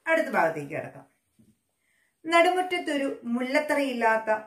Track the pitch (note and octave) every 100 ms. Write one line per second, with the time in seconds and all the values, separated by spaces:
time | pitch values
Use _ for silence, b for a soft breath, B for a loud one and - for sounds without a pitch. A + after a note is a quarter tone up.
0 | D#4+ E4 - F#3 E3 D3+ C#3+ C#3+ - C#3
1 | - _ _ _ _ _ _ _ _ _
2 | _ _ D#4+ E4+ F4 F4+ F4+ F4 D#4+ C#4+
3 | C#4 - A#3+ A#3+ B3+ D4 D4 C#4+ C4+ A#3+
4 | A3+ A3 A3 G#3+